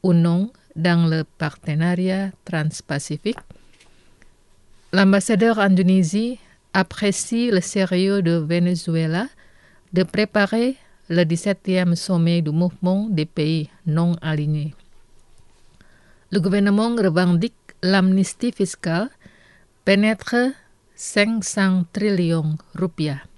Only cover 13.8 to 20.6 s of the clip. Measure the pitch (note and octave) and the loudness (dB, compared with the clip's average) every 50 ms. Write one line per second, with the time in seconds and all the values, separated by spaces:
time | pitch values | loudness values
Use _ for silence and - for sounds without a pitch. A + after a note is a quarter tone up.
13.8 | _ D#3+ D3+ E3 E3+ E3+ E3+ E3+ - D#3+ D#3 D3 D3+ D3+ D3+ D3+ D3 D#3 - - | _ -2 0 2 2 0 0 -2 -4 -4 -2 -2 -2 -2 -2 -4 -4 -8 -10 -14
14.8 | - - - - - _ - - _ _ - - - - _ _ - - _ _ | -20 -20 -20 -20 -20 _ -20 -20 _ _ -20 -20 -20 -20 _ _ -20 -20 _ _
15.8 | _ - _ _ _ _ - _ _ _ F#3 G3+ D#3+ G3 F#3 G#3 G3+ G3+ G3+ G#3 | _ -20 _ _ _ _ -20 _ _ _ -2 0 0 2 2 2 2 2 2 2
16.8 | A3 A#3 A#3+ A#3 G3 F#3 D#3 F3 F3+ F3+ F3 E3 G3 A#3 _ _ _ - _ _ | 0 0 0 0 0 2 2 2 2 2 2 2 0 -2 _ _ _ -20 _ _
17.8 | - F#3 F#3+ G3 F#3 F#3+ F#3 F#3+ F#3+ - - _ - A#3+ - - G3 F3+ - _ | -2 0 2 4 4 4 4 2 0 0 -2 _ -4 -4 -2 -2 -4 -4 -4 _
18.8 | - F3 E3 E3+ G#3+ C#4 _ _ _ - _ _ _ _ _ _ _ _ _ _ | -6 -4 -2 -2 -4 -6 _ _ _ -20 _ _ _ _ _ _ _ _ _ _
19.8 | _ - G3 G3+ G#3 G#3+ A3 - - - A#3+ A#3+ B3 C4 C4+ - | _ 2 2 4 4 2 0 -2 -4 -2 0 0 0 0 -2 -8